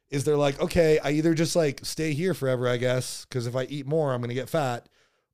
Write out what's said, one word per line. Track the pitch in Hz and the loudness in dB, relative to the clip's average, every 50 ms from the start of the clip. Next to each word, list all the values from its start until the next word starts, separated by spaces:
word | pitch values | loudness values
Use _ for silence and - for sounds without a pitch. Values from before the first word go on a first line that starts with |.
| _ - | _ -6
is | 139 143 123 | -4 -2 0
they're | 147 151 | 2 2
like, | 143 143 143 139 139 | 2 2 2 0 0
"Okay, | 156 175 - 185 165 156 156 156 | -2 0 2 4 4 6 4 4
I | - 143 147 | 2 2 0
either | 151 156 170 165 | 2 2 2 2
just, | 151 170 156 - | 2 2 2 2
like, | 175 160 147 135 - - | 2 2 2 0 -4 -8
stay | - - - 156 160 151 | -10 -6 -4 -4 -2 -2
here | 135 175 190 160 | -2 -2 -2 -2
forever, | - 139 131 127 123 127 123 | -2 0 0 0 0 0 0
I | 123 | 0
guess, | 123 127 123 123 127 127 - - - - | 2 2 2 2 0 -2 -4 -8 -12 -10
'cause | - - 131 117 123 | -8 -6 -4 -4 -2
if | 117 | -2
I | 131 131 | -2 -4
eat | 127 135 147 135 | -4 -6 -8 -4
more, | 131 151 165 151 139 127 | -2 0 0 0 0 0
I'm | 120 | -2
gonna | 120 120 120 | -2 -4 -4
get | 131 127 131 | -6 -4 -2
fat." | - 165 143 131 120 - - _ _ _ _ _ _ _ _ _ | -2 0 0 0 -2 -4 -8 _ _ _ _ _ _ _ _ _